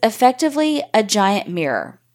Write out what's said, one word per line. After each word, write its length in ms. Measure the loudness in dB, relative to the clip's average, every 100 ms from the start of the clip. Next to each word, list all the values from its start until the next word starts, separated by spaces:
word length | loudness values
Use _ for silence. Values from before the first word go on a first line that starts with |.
effectively 800 | -2 2 2 2 -2 0 0 -2 0
a 100 | -2
giant 460 | 0 0 2 0 -4
mirror. 520 | -4 -2 -2 -6 -16 _